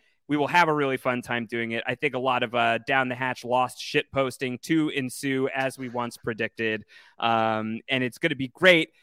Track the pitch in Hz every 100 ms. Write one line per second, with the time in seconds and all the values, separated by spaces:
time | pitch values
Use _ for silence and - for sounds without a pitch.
0 | _ _ - 147 135 175 160 151 139 131
1 | 131 123 123 117 110 117 117 113 - 127
2 | 147 127 131 123 120 120 117 113 117 135
3 | 127 127 131 123 120 123 123 - - 143
4 | - 135 131 - 131 123 - 165 151 139
5 | 127 - 139 131 135 135 135 135 127 120
6 | 117 - 123 110 113 - 113 110 - -
7 | - - 117 113 113 110 110 113 - 131
8 | 123 - 165 135 131 - 185 170 160 _